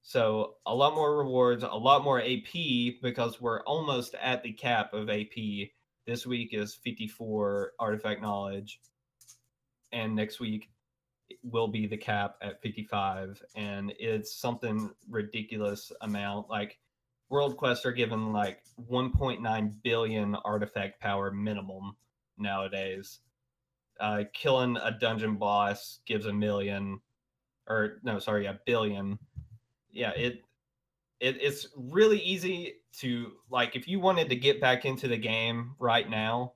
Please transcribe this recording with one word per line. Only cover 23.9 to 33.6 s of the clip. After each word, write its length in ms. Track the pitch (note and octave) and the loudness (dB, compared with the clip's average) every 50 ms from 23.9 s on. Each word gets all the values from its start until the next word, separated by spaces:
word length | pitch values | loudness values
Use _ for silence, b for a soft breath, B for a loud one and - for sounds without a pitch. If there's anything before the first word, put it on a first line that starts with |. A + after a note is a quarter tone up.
| _ _ | _ _
Uh, 220 | - G#2+ G#2+ G#2 G#2 G#2 _ | -2 0 0 0 -2 -4 _
killing 440 | - - D3 C3+ B2+ B2+ B2 A#2+ | -2 2 4 4 6 4 4 2
a 160 | A#2 - A2+ A2+ | 0 0 -2 -2
dungeon 440 | A2 A#2+ A2+ A2 G#2+ A2 A2 G#2+ | 0 0 0 2 2 0 0 0
boss 640 | G2+ G#2+ G2+ G#2 G2+ G2+ G2+ G2+ G#2 - - - - _ | 2 2 4 4 4 4 4 2 -2 -6 -14 -16 -18 _
gives 200 | - A#2 G#2 G2+ | -2 -2 -2 -2
a 60 | A2 G2+ | 0 0
million, 680 | G#2 G#2 G#2+ G#2 G2+ G2 G2+ G2+ G2 G2 G2 G2 F#2+ _ _ _ _ _ _ _ _ _ _ _ _ _ | 2 2 2 2 2 0 0 -2 -2 -4 -4 -6 -8 _ _ _ _ _ _ _ _ _ _ _ _ _
or 320 | - A2 A2 G#2+ G#2+ - - - | -2 2 2 2 0 0 -4 -4
no, 160 | B2 A2 G2 | -2 -2 -2
sorry, 260 | - - G#2+ G#2 G2+ | 0 0 0 0 0
a 140 | G2 G2 F#2+ _ | 0 -4 -6 _
billion. 540 | - A#2+ A#2 A2 G#2 G2+ G2 G2 G2 G2+ G#2 - - _ - - - - - _ _ _ _ _ _ | 0 2 2 2 0 0 -2 -4 -4 -6 -6 -8 -14 _ -14 -14 -14 -20 -20 _ _ _ _ _ _
Yeah, 220 | _ G#2+ B2 A2 F2+ | _ -4 -4 -2 0
it, 320 | - A#2+ B2 A#2+ - - _ _ _ _ _ _ _ _ _ _ _ _ _ _ _ | 0 -2 -2 -2 -4 -16 _ _ _ _ _ _ _ _ _ _ _ _ _ _ _
it, 180 | B2+ B2+ C3+ C3 C3+ | 0 0 0 2 0
it's 240 | C#3+ C#3 C#3+ - - - | 0 0 -2 -8 -12 -12
really 440 | D3 B2+ B2 D3+ F#3+ G#3+ A3 G#3+ G#3 | -14 -12 -2 6 8 8 8 8 6
easy 540 | - F3+ F#3+ F3+ E3 F#3 F#3+ F3 F3 D#3 - - _ _ - - | 4 0 -2 -2 0 -2 -4 -4 -6 -10 -12 -14 _ _ -16 -6
to, 340 | - B2+ B2 A#2+ A#2+ - - - _ _ | -4 -2 -2 -2 -4 -8 -12 -18 _ _
like, 240 | B2 B2 | 2 2